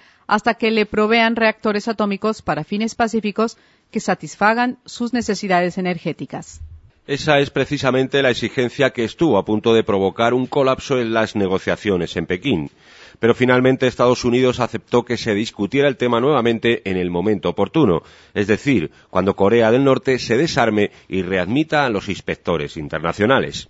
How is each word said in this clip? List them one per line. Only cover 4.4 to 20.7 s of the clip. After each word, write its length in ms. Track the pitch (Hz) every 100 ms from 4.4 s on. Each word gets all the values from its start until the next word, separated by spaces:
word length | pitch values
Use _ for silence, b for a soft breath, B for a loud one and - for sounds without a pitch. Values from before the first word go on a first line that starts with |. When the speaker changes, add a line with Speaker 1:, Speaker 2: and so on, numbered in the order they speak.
| 208 226 247 247
Speaker 1:
sus 300 | - - 240
necesidades 640 | 247 214 196 202 175 180 180
energéticas. 840 | 180 175 170 147 147 156 - - - - - _ -
Speaker 2:
Esa 320 | 143 156 143
es 100 | 139
precisamente 720 | 139 131 143 135 127 131 139
la 100 | 131
exigencia 600 | 117 117 - 123 - 131
que 140 | -
estuvo 340 | 110 - 165 101
a 60 | 95
punto 260 | 107 117
de 100 | 113
provocar 520 | 107 98 95 - 117
un 120 | 131 127
colapso 540 | 147 131 131 - 127
en 140 | 113
las 220 | 113 110 107
negociaciones 800 | 95 92 - 85 104 90 80 92
en 80 | 82
Pekín. 440 | 90 139 92 71 _ B B B B
Pero 160 | 113
finalmente 520 | 117 127 127 131 131 127
Estados 380 | - 123 123
Unidos 360 | 123 123 127 120
aceptó 440 | 117 107 - 120
que 120 | - 117
se 180 | 113
discutiera 540 | 101 113 - 101 139 143
el 80 | 117
tema 240 | 123 117
nuevamente 640 | 131 143 117 117 117 117 98
en 80 | 92
el 140 | 90
momento 380 | 87 101 101 107
oportuno, 540 | - 98 165 123 80 B B B
es 120 | - 101
decir, 440 | 101 143 120 76 b b
cuando 280 | 92 95 92
Corea 340 | 98 117 110
del 140 | 123
Norte 340 | 139 131 - 127
se 180 | - 120
desarme 540 | 165 147 117